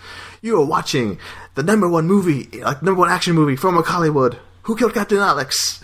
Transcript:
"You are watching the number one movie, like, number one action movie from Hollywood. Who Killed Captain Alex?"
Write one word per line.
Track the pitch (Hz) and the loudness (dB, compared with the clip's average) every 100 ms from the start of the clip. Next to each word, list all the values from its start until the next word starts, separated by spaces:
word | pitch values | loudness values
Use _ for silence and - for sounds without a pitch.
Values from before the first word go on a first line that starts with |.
| - - - - | -20 -18 -20 -12
"You | 220 202 | 0 2
are | 143 | 2
watching | 156 - 139 110 87 - - - | 0 -2 -2 -2 -6 -12 -18 -10
the | - | -4
number | 165 214 175 | 0 2 2
one | 170 160 | 2 2
movie, | 202 175 139 - 107 | 2 2 -2 -4 -6
like, | 113 135 | -6 -2
number | 180 185 | 0 2
one | 175 | 2
action | 180 180 | 2 0
movie | 165 147 131 | 2 2 2
from | 190 170 | 0 2
Hollywood. | 160 175 160 151 123 - - - | 0 0 0 2 0 0 -10 -10
Who | - 220 | -6 0
Killed | 233 | 0
Captain | 220 202 202 | 0 0 2
Alex?" | 190 143 131 - - - | 2 0 -2 -4 -4 -4